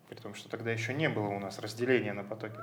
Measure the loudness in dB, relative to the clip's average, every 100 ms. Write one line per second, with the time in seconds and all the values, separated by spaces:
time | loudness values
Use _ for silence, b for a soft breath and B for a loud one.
0 | -14 -12 -10 -10 -8 -4 0 0 0 2
1 | 2 4 2 0 -2 -6 -8 0 6 6
2 | 4 -2 -6 -6 -8 -8